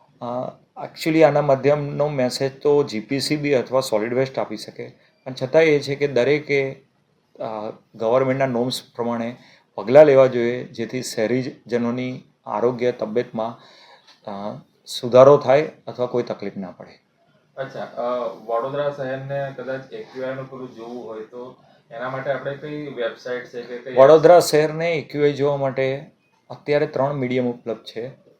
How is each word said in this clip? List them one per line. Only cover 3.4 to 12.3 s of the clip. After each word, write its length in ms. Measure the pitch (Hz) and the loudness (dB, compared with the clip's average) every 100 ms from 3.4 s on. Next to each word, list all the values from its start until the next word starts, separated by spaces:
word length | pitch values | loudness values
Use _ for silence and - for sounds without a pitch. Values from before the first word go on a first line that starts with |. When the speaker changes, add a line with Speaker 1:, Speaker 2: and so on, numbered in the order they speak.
| 143 | 0
Speaker 1:
અથવા 280 | 131 110 127 | 0 0 -2
સોલિડ 320 | 127 107 113 | 0 -2 0
વેસ્ટ 260 | 123 135 - | -2 -2 -4
આપી 180 | 104 107 | -6 -8
શકે, 300 | - - 123 - _ _ | -12 -14 -16 -18 _ _
પણ 100 | 135 131 | -16 -8
છતાં 180 | 127 160 | 0 4
એ 180 | 165 147 | 6 4
છે 160 | 139 139 | 0 -2
કે 120 | 143 | 0
દરેકે, 760 | 123 123 147 147 143 135 139 _ _ _ _ _ - | 2 2 0 0 -2 -2 -8 _ _ _ _ _ -12
અ, 300 | 123 107 107 - _ 110 | -8 -8 -10 -12 _ -4
ગવર્મેન્ટના 500 | 113 127 135 131 135 | 2 2 2 0 0
નોર્મ્સ 360 | 117 127 - - - | 0 -2 -4 -10 -6
પ્રમાણે 400 | 117 117 117 127 - - _ - | -4 -4 -6 -10 -20 -20 _ -10
પગલાં 300 | 101 135 156 | 6 6 8
લેવા 220 | 135 131 | 6 4
જોઈએ, 360 | 120 117 123 | 2 -2 -4
જેથી 380 | - 113 110 127 | -10 -8 -6 -6
શહેરીજનોની 1200 | 117 - 107 127 131 147 - 117 117 123 127 131 - | -6 -4 0 0 -2 -10 -6 -2 -2 -4 -6 -10 -16